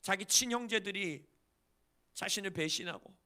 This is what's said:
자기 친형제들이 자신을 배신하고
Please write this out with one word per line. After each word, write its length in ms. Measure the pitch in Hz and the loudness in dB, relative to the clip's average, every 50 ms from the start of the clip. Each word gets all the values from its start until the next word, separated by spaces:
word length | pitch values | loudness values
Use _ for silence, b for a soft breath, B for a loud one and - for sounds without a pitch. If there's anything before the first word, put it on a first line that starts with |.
| - | 2
자기 220 | - 196 190 208 | 0 0 0 2
친형제들이 1000 | - - - 254 247 233 240 240 226 220 220 185 202 190 196 202 175 151 139 - _ _ _ _ _ _ _ _ _ _ _ _ _ _ _ _ _ _ | 4 4 4 6 6 0 0 0 2 0 0 0 0 -4 -2 -4 -4 -4 -6 -10 _ _ _ _ _ _ _ _ _ _ _ _ _ _ _ _ _ _
자신을 360 | - - - - 208 196 196 | -6 -2 -2 -2 -2 -2 -4
배신하고 640 | 180 170 156 160 156 - - 175 156 - - - - _ _ | -2 -2 0 0 0 -2 -4 -6 -8 -10 -12 -18 -20 _ _